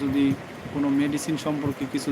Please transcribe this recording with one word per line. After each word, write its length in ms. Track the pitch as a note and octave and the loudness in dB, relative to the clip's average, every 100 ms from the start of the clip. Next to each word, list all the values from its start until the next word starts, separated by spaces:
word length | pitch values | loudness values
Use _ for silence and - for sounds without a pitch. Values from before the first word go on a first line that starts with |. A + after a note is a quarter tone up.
যদি 220 | C#3 C#3 C#3 C#3 - - - | 0 4 4 2 -4 -12 -6
কোনো 140 | D3 C#3+ C#3 | -2 2 4
মেডিসিন 380 | D3 D3 - D#3 D#3 | 2 0 -2 -2 -2
সম্পর্কে 380 | D3 C#3+ - C3+ | 0 -2 -2 -4
কিছু 180 | C#3+ C#3+ | -2 -2